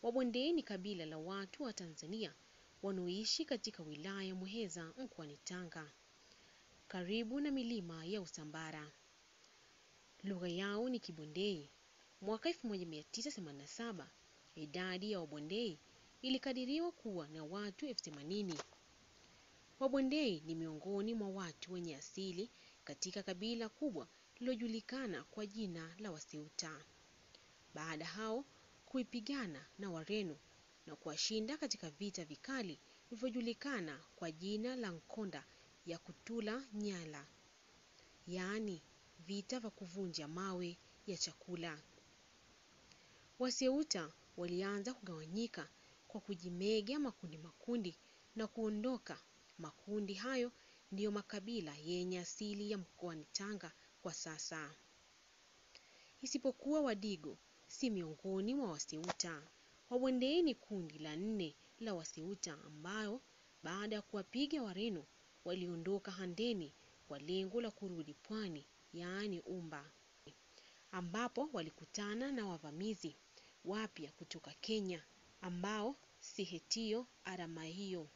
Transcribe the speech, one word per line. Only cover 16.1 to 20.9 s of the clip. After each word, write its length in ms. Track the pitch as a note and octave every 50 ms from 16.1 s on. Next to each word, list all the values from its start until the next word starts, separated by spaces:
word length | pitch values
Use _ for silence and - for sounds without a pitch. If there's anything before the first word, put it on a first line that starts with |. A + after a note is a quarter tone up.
| - - -
ilikadiriwa 680 | C4 C4 C4 - C#4 B3+ B3+ B3+ B3 C#4 D#4 E4+ F4 E4+
kuwa 360 | - - A#3 G3 F3 D3+ D3
na 160 | D#3 D#3+ D#3
watu 420 | D3+ F3 G3+ G#3 G#3 F#3+ - D4
elfu 160 | D4 A#3 - -
themanini. 520 | E3 D3+ C#3+ C#3+ D3+ F#3 G#3 G#3 F#3 D#3+ C#3+ - - - - - - - - - - - - - - - - - - - - - - - -
Wabondei 600 | C4+ C4+ B3 C#4 C4+ C4 C#4 D#4 D4+ A#3+ F#3 D3+ D3+
ni 80 | D#3+ E3
miongoni 600 | D#3+ E3 D#3+ D#3 D3+ - F#3+